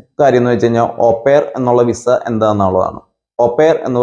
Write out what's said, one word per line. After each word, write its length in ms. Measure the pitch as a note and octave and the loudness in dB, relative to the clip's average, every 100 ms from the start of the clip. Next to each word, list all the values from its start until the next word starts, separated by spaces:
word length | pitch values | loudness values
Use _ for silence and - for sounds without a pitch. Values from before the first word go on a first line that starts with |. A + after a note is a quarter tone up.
| - - | -18 0
കാര്യം 220 | C#3 B2 | 2 2
എന്ന് 100 | B2 | 0
വെച്ച് 140 | A#2 A#2 | 0 0
കഴിഞ്ഞാൽ 240 | A#2 A#2 - A#2 | 0 -2 0 0
au 40 | A2+ C3 | 0 2
pair 160 | C#3+ - C3 | 0 0 -4
എന്നുള്ള 240 | B2 A#2+ A#2+ | 0 2 0
വിസ 160 | A2 A#2+ B2 A#2+ | -2 -2 -2 -2
എന്താണെന്നുള്ളതാണ്. 680 | A2 A2 G2+ F#2+ F#2 F#2 - _ _ _ - A#2+ | -2 0 0 0 0 -2 -8 _ _ _ -2 -2
Au 40 | - | 2
pair 160 | D#3 D3 - | 0 0 -2
എന്ന് 120 | B2 | 0